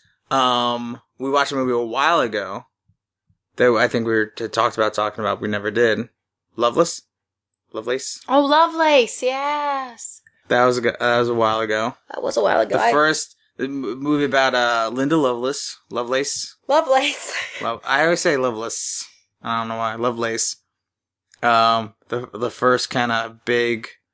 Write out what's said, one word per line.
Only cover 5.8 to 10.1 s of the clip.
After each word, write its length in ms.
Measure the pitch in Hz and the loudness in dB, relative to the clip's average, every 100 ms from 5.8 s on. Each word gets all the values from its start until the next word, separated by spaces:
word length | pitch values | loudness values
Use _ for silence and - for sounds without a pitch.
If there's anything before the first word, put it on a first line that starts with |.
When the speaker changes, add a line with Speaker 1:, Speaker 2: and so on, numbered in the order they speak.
| 117 107 123 _ _ _ _ - | 2 2 -4 _ _ _ _ -2
Speaker 1:
Loveless? 460 | 120 127 170 - _ _ _ _ _ _ _ | 0 2 0 -2 _ _ _ _ _ _ _
Lovelace? 480 | 110 117 131 - - - | -10 -6 -6 -6 -10 0
Speaker 2:
Oh, 120 | 269 | 2
Lovelace, 840 | 277 302 330 320 311 285 226 - | 4 4 2 2 2 4 2 0
yes. 1000 | 254 269 285 294 294 277 254 226 - | -4 -2 -4 -2 -2 -4 -6 -12 -12